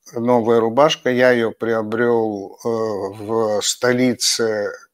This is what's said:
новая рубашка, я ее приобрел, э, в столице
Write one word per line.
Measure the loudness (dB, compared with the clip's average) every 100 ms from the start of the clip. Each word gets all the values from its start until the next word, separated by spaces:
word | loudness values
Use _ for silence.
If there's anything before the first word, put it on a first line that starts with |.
| -12
новая | -4 2 2 4 2
рубашка, | 2 4 2 2 -2
я | 2 2
ее | 2 0
приобрел, | -4 -4 -2 -2 -2 0 0 0 -6 -10 -8 -6
э, |
в | -4 -4 -4 -8 -10 -4 -2 0 -2
столице | -2 -2 0 2 0 0 -2 -2 -2 -2 -4 -8 -20